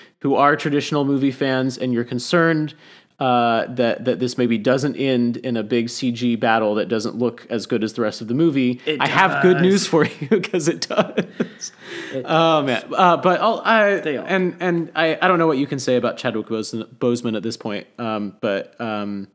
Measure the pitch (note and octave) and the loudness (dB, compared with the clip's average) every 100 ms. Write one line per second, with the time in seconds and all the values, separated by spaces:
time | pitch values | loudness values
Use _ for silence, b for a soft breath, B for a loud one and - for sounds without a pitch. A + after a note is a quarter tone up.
0 | B B C#3 C3+ C#3 D3+ D#3+ C#3+ C#3 D3 | B B -2 2 4 2 0 -2 0 -2
1 | C#3 C#3 C3+ B2+ C#3 C3 C3 B2 B2+ A#2+ | 0 0 0 0 0 0 -2 -2 -2 -2
2 | A#2+ B2 - F3 E3 D#3+ D3+ - B B | -2 -4 0 2 2 2 -2 -8 B B
3 | B - C3+ B2 A#2+ A2+ - B2 A#2 - | B -4 2 2 4 2 0 0 0 0
4 | B2 A2+ B2 - B2 A2+ G#2 C3 C#3+ G2 | -2 -2 -2 0 0 2 2 2 0 -2
5 | C3+ B2+ A#2+ A#2+ B2+ A#2 G#2 A#2+ A#2 - | 0 2 0 -2 -4 -4 0 0 -2 -4
6 | B2+ A#2 B2 A#2 A#2 A2+ A2 G#2 F#2+ A2+ | -4 -2 0 0 2 2 2 0 0 -2
7 | G#2+ A2 A#2+ A2+ - A#2 - A#2+ G#2+ G#2+ | -2 -2 -4 -4 -6 -6 -2 -2 -2 -2
8 | A2 - A2 B2 E3 C#3 B2+ B2 - D3+ | -4 -4 -4 0 2 2 0 0 -2 0
9 | C3+ C#3 F#3+ - F3+ F3 F3+ G3 - E3 | 0 4 2 4 4 4 4 2 2 2
10 | D3 - C#3+ G#3 F#3 F#3 D3+ E3+ - - | 2 -2 -2 0 0 -2 -2 -2 -2 -2
11 | - - F#3 - - - - - B B | -2 -2 -6 -4 -8 -10 -18 -18 B B
12 | B C3+ B2+ D#3+ E3 D#3+ C#3 A#2 - - | B -8 0 2 4 4 2 -2 -2 2
13 | F#3 D#3+ F3 F3 G#3+ A3+ - A3 G3+ G3 | 4 4 2 2 0 0 2 4 4 2
14 | E3 C3 - F#3+ F3+ F3 F3+ E3+ D#3 D#3+ | -2 -4 -2 0 0 -2 -2 -2 -2 -2
15 | D#3+ D#3 F3+ F3+ E3 C3+ C#3 C#3 B2+ B2 | 0 2 2 4 4 2 0 -2 0 2
16 | A#2+ - B2+ A2 G#2+ A2 G#2+ A2+ A2 A#2+ | 0 -2 -4 -4 -4 -6 -4 -6 -8 -2
17 | B2 A#2+ A#2+ A2 G#2 A2 A2 G2+ - - | 0 0 -2 -4 -4 -6 -6 -8 -10 -10
18 | A#2 A2 G#2 - A2+ G2 - - A#2 G#2+ | -6 -4 -6 -4 -2 -2 -4 -8 -6 -4
19 | G#2 G2+ G2 | -4 -8 -10